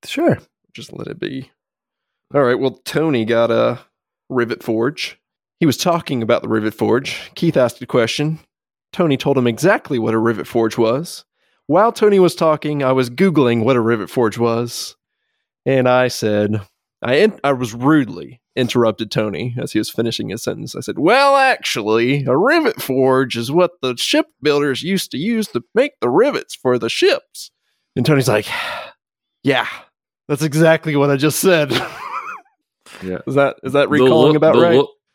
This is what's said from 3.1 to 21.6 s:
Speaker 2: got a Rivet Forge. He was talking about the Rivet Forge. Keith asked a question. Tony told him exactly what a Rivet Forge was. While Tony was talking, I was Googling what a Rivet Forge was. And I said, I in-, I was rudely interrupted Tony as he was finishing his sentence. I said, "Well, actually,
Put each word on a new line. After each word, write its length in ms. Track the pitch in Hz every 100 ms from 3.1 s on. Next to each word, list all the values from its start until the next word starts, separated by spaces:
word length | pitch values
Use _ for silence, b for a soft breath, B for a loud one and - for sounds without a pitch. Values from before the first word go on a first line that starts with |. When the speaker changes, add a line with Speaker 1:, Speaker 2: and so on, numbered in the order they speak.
| 127 110
Speaker 2:
got 240 | 117 117
a 280 | 117 117 120 - _ _ _ -
Rivet 320 | 127 117 -
Forge. 560 | - 113 120 156 - - _ _ _ -
He 60 | 165
was 100 | 120
talking 460 | 185 165 - 131
about 180 | 113 120
the 60 | -
Rivet 240 | 110 107
Forge. 560 | - 107 120 139 - -
Keith 220 | - 170 147
asked 220 | 120 -
a 40 | 120
question. 540 | 127 113 - 151 160 _ _ _ _ _
Tony 240 | - 170 131
told 180 | 143 135
him 80 | 120
exactly 520 | 110 170 220 - 131
what 160 | 110
a 40 | 110
Rivet 280 | 113 107 -
Forge 320 | 120 110 -
was. 460 | 110 131 170 - - _ _ _ -
While 260 | 160 226
Tony 260 | 226 214 196
was 160 | 180
talking, 480 | - 160 151 151 147
I 100 | 131
was 180 | 131 120
Googling 520 | 120 196 156 123 117
what 120 | 110 123
a 40 |
Rivet 280 | 113 117 92
Forge 280 | - 113 107
was. 580 | 117 117 120 - - - _ _ _ _ _ _ -
And 220 | 135 127
I 200 | 127 127
said, 540 | - 110 104 107 107 95 _ _ _
I 140 | - 139
in-, 220 | 214 -
I 80 | 143
was 220 | 131 123
rudely 640 | 117 131 156 120 87 69 - _ -
interrupted 540 | 123 127 113 104 110
Tony 440 | - 107 82 120 120
as 120 | 123
he 60 | 110
was 120 | 107
finishing 400 | - 117 - 110
his 120 | 98
sentence. 320 | - 107 113
I 60 | -
said, 180 | - -
"Well, 380 | 156 254 277 277
actually, 880 | 262 233